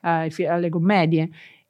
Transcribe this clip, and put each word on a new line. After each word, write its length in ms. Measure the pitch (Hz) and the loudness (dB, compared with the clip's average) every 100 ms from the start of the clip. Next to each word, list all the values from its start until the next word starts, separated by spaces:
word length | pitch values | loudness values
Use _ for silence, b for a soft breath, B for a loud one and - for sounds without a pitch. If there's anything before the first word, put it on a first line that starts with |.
ai 280 | 175 165 160 | -2 -2 -2
fi-, 160 | 160 160 | -4 -2
alle 240 | 170 175 | -2 -2
commedie. 600 | 165 180 202 160 165 160 b b b | 0 2 2 2 2 -2 b b b